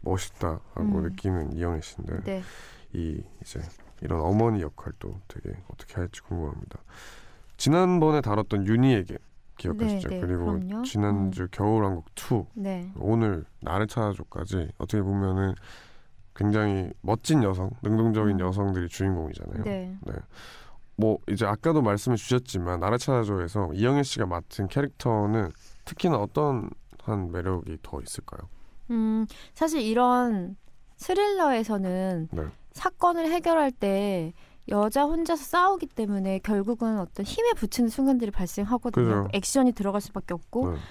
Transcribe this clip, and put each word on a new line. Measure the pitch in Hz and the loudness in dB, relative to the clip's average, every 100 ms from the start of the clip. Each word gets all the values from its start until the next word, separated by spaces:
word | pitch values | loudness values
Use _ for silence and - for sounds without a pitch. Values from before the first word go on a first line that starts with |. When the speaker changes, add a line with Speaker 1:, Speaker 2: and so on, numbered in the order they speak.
Speaker 1:
멋있다라고 | - 95 - - 87 80 - - | 0 -2 -2 -4 -4 -4 -8 -4
Speaker 2:
음. | 214 196 | 0 0
Speaker 1:
느끼는 | 87 92 98 92 71 80 | -2 -4 -2 -2 -2 -4
이영애 | 87 82 | -2 -2
씨인데 | - - - - | -6 -12 -8 -6
Speaker 2:
네. | 95 190 185 - - - - | -6 -6 -8 -16 -20 -20 -10
Speaker 1:
이 | - 82 76 - - | -6 -6 -6 -10 -18
이제 | - - 78 - - - | -14 -12 -12 -14 -20 -12
이런 | - 85 | -4 0
어머니 | 78 104 117 107 | 2 4 4 2
역할도 | 78 - - - - 95 - | -4 -8 -14 -12 -12 -12 -14
되게 | - - - - | -12 -10 -12 -14
어떻게 | - - | -16 -10
할지 | - 90 - | -6 -6 -8
궁금합니다. | - 87 76 - - - - - - - - - - - | -8 -6 -6 -8 -12 -16 -18 -18 -18 -18 -20 -20 -20 -2
지난번에 | 135 165 185 180 156 151 | 4 6 6 6 6 4
다뤘던 | 117 104 104 104 98 | 2 0 0 0 2
윤희에게 | 113 131 117 92 - - - - - | 6 6 4 2 -10 -14 -20 -20 -8
기억하시죠? | - 214 220 202 - | -4 -2 -2 -2 -4
Speaker 2:
네, | 185 | -4
네, | |
Speaker 1:
그리고 | 180 185 175 196 | -2 0 0 -2
Speaker 2:
그럼요. | 185 214 | -4 -6
Speaker 1:
지난주 | 254 104 104 104 95 92 | -4 0 2 2 0 -2
Speaker 2:
음. | 92 | -6
Speaker 1:
겨울왕국 | - 101 110 101 90 - - | 0 2 4 2 -2 -8 -14
투, | - 117 - | -2 -2 -2
Speaker 2:
네. | - 196 185 180 190 | -6 -6 -6 -8 -4
Speaker 1:
오늘 | 101 113 110 90 - - | 2 2 2 0 -6 -12
나를 | - 90 107 | -4 -2 0
찾아줘까지 | - 107 98 - - 87 95 82 - | 0 -2 -4 -8 -10 -4 -2 -4 -6
어떻게 | 92 107 | -2 0
보면은 | 95 98 98 95 98 - - - - - - - - | 2 0 2 2 0 -2 -10 -20 -20 -20 -20 -20 -20
굉장히 | - 104 107 104 98 92 - | 0 2 4 4 2 -2 -6
멋진 | - 113 - 156 | -2 -2 4 4
여성, | 104 92 95 - | 4 2 -4 -4
능동적인 | 107 110 113 110 107 98 | 0 4 4 4 2 2
Speaker 2:
음. | |
Speaker 1:
여성들이 | 92 95 98 92 85 | 0 0 0 0 -4
주인공이잖아요. | - 95 90 78 - 50 - | -2 0 0 -4 -8 -10 -6
Speaker 2:
네. | - 196 185 190 | -4 -6 -8 -10
Speaker 1:
네. | - - - - - - - - - - | -10 -10 -12 -18 -20 -18 -18 -18 -14 0
뭐 | 110 107 - | 2 2 -2
이제 | 101 107 | 0 0
아까도 | 104 160 156 | 2 2 4
말씀해 | 117 104 127 117 | 4 2 2 0
주셨지만 | - 127 127 95 87 90 | 2 0 0 -4 -2 -2
나를 | 87 120 | 0 0
찾아줘에서 | - 131 107 98 85 104 90 | 2 0 2 -2 -2 -2 -2
이영애 | 82 117 143 | 2 4 4
씨가 | 139 - 95 | 2 -2 -2
맡은 | 87 95 - 98 | -2 -6 -4 -2
캐릭터는 | - 139 - 127 110 104 113 92 - - - | 0 -2 -2 0 2 2 0 0 -6 -18 -18
특히나 | - - 180 135 | -14 -2 0 2
어떤 | 101 - 147 127 - - - - | 0 0 0 0 -4 -10 -16 -12
한 | - 107 90 | -4 -2 -2
매력이 | 87 87 90 - 80 | -4 -2 -2 -4 -12
더 | - 69 | -10 -12
있을까요? | - - - - - - - - - | -10 -12 -12 -14 -14 -16 -16 -16 -4
Speaker 2:
음, | 233 220 220 220 - - | -2 0 0 -2 -6 -20
사실 | - 320 311 | -2 0 2
이런 | 220 226 247 247 247 208 180 196 - - - - | 2 4 4 4 2 0 -4 -10 -16 -20 -20 -16
스릴러에서는 | - 370 415 392 311 240 220 208 190 185 190 175 160 | -2 2 2 4 4 2 0 -2 0 0 0 -2 -4
Speaker 1:
네. | - 76 - - | -6 -6 -10 -20
Speaker 2:
사건을 | - 370 - 349 339 330 | -4 -4 2 2 4 0
해결할 | 339 330 330 277 | 2 4 4 4
때 | 262 202 196 202 190 160 - - - - | 2 0 2 2 0 -2 -8 -20 -18 -2
여자 | 208 214 269 | 2 4 4
혼자서 | 294 330 330 320 | 4 2 2 0
싸우기 | - 339 370 392 302 | 2 4 4 4 -2
때문에 | - 214 202 190 190 | -4 -2 0 0 -2
결국은 | 196 208 196 233 226 214 | 0 0 2 0 0 0
어떤 | 175 - 202 | -4 -6 -6
힘에 | - 466 440 | 2 2 2
부치는 | 208 - 233 | 0 2 2
순간들이 | 226 269 262 226 | 4 4 4 2
발생하거든요. | - 175 - 202 240 240 - 120 | 0 0 -2 0 0 2 2 4
Speaker 1:
그죠. | 104 101 | 4 2
Speaker 2:
액션이 | 196 - 269 254 | -2 0 4 4
들어갈 | 247 202 202 | 2 -2 -2
수밖에 | - 196 - | -4 -10 -6
없고. | 175 - 233 90 | -8 -4 -2 -2
Speaker 1:
네. | 78 - | -2 -8